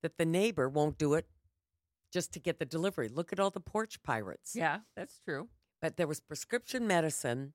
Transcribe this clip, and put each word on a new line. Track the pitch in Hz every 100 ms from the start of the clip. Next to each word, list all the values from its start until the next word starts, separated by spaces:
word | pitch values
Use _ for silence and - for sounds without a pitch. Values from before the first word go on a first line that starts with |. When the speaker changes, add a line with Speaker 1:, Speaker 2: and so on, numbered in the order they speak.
Speaker 1:
that | 160 -
the | 165
neighbor | 170 220 170 131
won't | 147 151 -
do | 147
it | 156 - _ _ _ _ _ _ _ _
just | 180 -
to | -
get | - 165
the |
delivery? | 147 165 190 185 113
Look | 131 170
at | 185
all | 196
the | 190
porch | - 214 220 -
pirates. | - 113 98 - -
Speaker 2:
Yeah, | 233 160 160 - -
that's | 190 -
true. | - 143 233 _ _ _
Speaker 1:
But | 160 -
there | 160
was | 151
prescription | _ 151 - 240 - 262 233
medicine | 175 160 - 135 123 139